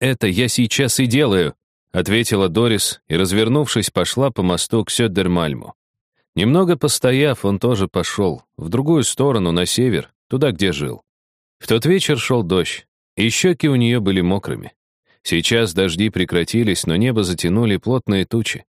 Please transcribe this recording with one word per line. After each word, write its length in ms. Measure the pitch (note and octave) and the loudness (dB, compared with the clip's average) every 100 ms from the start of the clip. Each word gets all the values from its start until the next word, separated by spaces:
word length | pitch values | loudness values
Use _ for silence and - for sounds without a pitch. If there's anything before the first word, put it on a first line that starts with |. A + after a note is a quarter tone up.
это 260 | B2+ B2+ G#2 | -2 0 0
я 220 | F#2 B2 | 0 0
сейчас 520 | - A#2 - B2+ - | 0 0 0 0 0
и 60 | B2+ | 2
делаю», 480 | C3 C3+ F#2+ D2+ - _ _ _ | 2 4 2 0 -4 _ _ _
ответила 560 | F#2 F2 A2 A#2+ G2+ F#2+ | -4 0 0 0 0 2
Дорис 520 | F#2+ A#2 G#2 - - - | 2 2 0 -2 -6 -4
и, 80 | E2 | -2
развернувшись, 760 | F#2 G#2 A2 C#3+ C#3 A2+ - | 0 0 2 0 0 -2 -2
пошла 400 | - E2+ B2 C#3 | -2 -2 0 -2
по 120 | - | 0
мосту 420 | F2+ F2 - A2+ | 0 0 0 -2
к 60 | G2 | -2
Сёддермальму. 840 | - A2+ F#2 F2+ F2 D#2 B1+ - - _ _ _ _ _ | -2 0 0 0 0 -2 -4 -12 -20 _ _ _ _ _
Немного 420 | D#2+ G#2+ E3+ F3+ D#3+ | -2 2 2 2 0
постояв, 680 | B2+ - B2+ C3 D3 A#2 | 0 0 2 2 2 0
он 140 | G2+ G2 | -2 0
тоже 280 | A#2+ G#2+ F#2 | 0 0 0
пошёл 560 | F#2 E2+ - F#2+ C#2 _ - | -2 -4 -2 -2 -2 _ -14
в 120 | D#2+ | -4
другую 360 | A2+ D3 D#3+ | -2 2 2
сторону, 480 | A2 - C#3 A2+ F2 | 0 0 0 0 0
на 140 | E2+ F2 | 0 0
север, 460 | - B2+ E2 - _ _ | 0 0 -2 -6 _ _
туда, 220 | C3 C#3+ | -2 -2
где 220 | F#2 F#2 | 0 -2
жил. 300 | D2 C#2 - _ _ _ _ _ _ | -2 -6 -10 _ _ _ _ _ _
В 80 | - | -2
тот 180 | A2+ D3 | 0 2
вечер 320 | F#3+ - C3 | 0 0 -2
шёл 240 | - B2 | 0 -2
дождь, 440 | F2 F#2 D#2+ - - _ _ - | 2 0 0 -8 -16 _ _ -2
и 120 | A2+ | -2
щёки 380 | - F#3 E3+ D3+ | 2 0 2 2
у 80 | B2+ | 2
неё 240 | A#2 A#2+ | 2 2
были 200 | G2 F#2+ | 2 2
мокрыми. 520 | F2 G2 - A1 G1+ - _ _ _ _ | 2 0 -4 -10 -12 -20 _ _ _ _
Сейчас 500 | - E2+ - A#2 A2 | -4 -2 2 0 0
дожди 380 | E2+ F#2+ E2 A2 | 0 0 0 -2
прекратились, 760 | F#2 F2+ F2 E2 A2+ G#2+ F2 E2 | 0 0 0 0 0 0 0 0
но 100 | E2+ | 0
небо 260 | B2+ A2 | 0 0
затянули 560 | F2+ E2+ E2+ G#2 A#2 F#2+ | -2 -2 0 0 0 0
плотные 480 | A2 B2+ - G2 F2 | -2 -2 0 -2 0
тучи. 380 | A2+ - - - | -4 -4 -8 -14